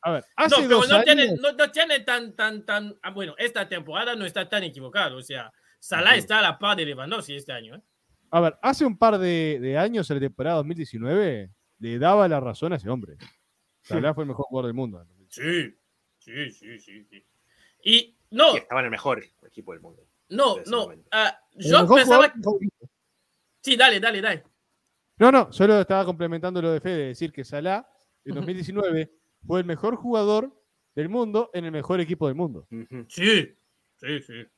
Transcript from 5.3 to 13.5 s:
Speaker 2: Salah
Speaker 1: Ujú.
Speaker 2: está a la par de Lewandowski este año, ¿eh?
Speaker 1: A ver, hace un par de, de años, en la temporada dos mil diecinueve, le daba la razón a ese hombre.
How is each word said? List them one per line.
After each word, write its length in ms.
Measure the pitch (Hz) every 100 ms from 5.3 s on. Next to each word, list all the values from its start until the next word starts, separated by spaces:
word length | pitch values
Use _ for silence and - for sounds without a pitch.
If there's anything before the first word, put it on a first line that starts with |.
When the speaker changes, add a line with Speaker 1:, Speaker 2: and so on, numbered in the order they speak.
| 135 113 _ _ _
Speaker 2:
Salah 320 | - 165 185
Speaker 1:
Ujú. 80 | 233
Speaker 2:
está 200 | - 214
a 40 |
la 160 | 190 -
par 180 | 202 196
de 80 | 151
Lewandowski 500 | 131 139 220 160 143
este 180 | 139
año, 200 | 127 113 151
¿eh? 60 | _ _ _ _ _
Speaker 1:
A 100 | 165
ver, 140 | 170 -
hace 240 | 233 269 277
un 140 | 190
par 180 | 226 208
de, 400 | 185 170 160 143
de 200 | 127 143
años, 280 | 196 233 160
en 60 | 143
la 40 |
temporada 360 | 135 - 139 165
dos 80 | 143
mil 120 | 170
diecinueve, 720 | 147 113 117 180 196 117 95 _ _ _
le 180 | 117 120
daba 300 | 156 208 190
la 120 | 151
razón 340 | 127 - 165
a 20 | 165
ese 120 | 95
hombre. 280 | 127 95 73 - _ _